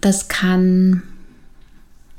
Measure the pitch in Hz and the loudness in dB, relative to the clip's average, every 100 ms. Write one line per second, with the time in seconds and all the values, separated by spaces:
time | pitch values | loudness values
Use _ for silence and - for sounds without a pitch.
0 | 202 190 - - 185 185 185 185 185 180 | -2 -2 -4 -4 0 2 2 4 2 0
1 | - - - - - - - - - - | -4 -18 -20 -20 -20 -20 -20 -20 -20 -20
2 | - | -16